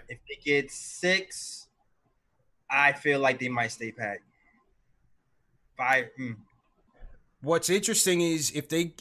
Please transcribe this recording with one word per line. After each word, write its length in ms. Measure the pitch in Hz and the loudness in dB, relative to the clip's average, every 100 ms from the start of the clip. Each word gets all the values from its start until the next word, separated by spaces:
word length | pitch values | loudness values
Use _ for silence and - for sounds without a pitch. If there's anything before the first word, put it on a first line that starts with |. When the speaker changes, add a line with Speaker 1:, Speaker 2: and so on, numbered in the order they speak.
| - | -12
Speaker 1:
If 100 | - - | -18 -18
they 80 | - 147 | -8 0
get 240 | 143 139 | 0 0
six, 1000 | - - - 175 190 190 - - - - _ _ _ _ _ _ _ _ _ - | -8 -14 -4 0 0 -2 -12 -14 -14 -18 _ _ _ _ _ _ _ _ _ -4
I 240 | 139 143 | 2 4
feel 260 | 143 151 139 | 4 2 4
like 200 | 135 127 | 4 2
they 100 | 127 | -2
might 220 | 123 117 | -2 -4
stay 200 | - 113 | -4 -10
pat. 280 | 110 107 101 _ _ _ _ _ _ _ _ _ _ _ _ _ _ _ - | -6 -6 -8 _ _ _ _ _ _ _ _ _ _ _ _ _ _ _ -4
Five. 300 | 127 131 120 - | 2 2 0 -6
Mm. 160 | 127 113 - _ _ _ _ _ - - _ _ | -10 -10 -16 _ _ _ _ _ -20 -20 _ _
Speaker 2:
What's 280 | 139 165 165 | 0 0 2
interesting 500 | 190 208 220 190 175 | 0 2 2 4 4
is 300 | 170 160 135 | 2 0 -2
if 180 | 147 143 | -4 -2
they, 240 | 160 170 - | -2 -2 -4